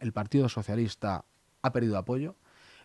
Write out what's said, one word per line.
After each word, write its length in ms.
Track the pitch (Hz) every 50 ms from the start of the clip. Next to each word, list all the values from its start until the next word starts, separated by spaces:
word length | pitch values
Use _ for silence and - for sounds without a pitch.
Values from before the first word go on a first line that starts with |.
el 120 | - 117 110
Partido 360 | 107 104 101 - 139 135 120
Socialista 760 | - 117 107 - 104 113 117 107 - - - 104 95 85 - _ _ _ _ _ _ _ -
ha 100 | 131 120
perdido 260 | 127 117 113 104 98
apoyo, 380 | 92 120 123 131 143 170 196 _ _ _ - - - - - - -